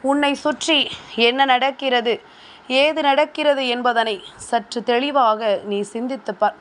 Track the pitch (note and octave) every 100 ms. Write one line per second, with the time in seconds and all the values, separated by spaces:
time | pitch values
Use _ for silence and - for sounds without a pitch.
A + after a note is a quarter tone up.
0 | C4 C#4+ C#4+ C#4 D4+ - - D4+ A#3 -
1 | - - A#3 C4 C4+ B3 C4+ C4+ C4+ B3
2 | A#3 A3 - - - - - C4 D4 D#4
3 | C#4+ C#4 D4+ D#4 D4+ C#4 C4 A#3+ B3 A#3
4 | A3 F#3+ - - - A#3 G#3+ A#3+ A3 A#3+
5 | C#4+ C#4+ A#3 G#3+ A3+ G3 G#3 G3+ G3+ A3+
6 | B3 C4 - G3 G#3 -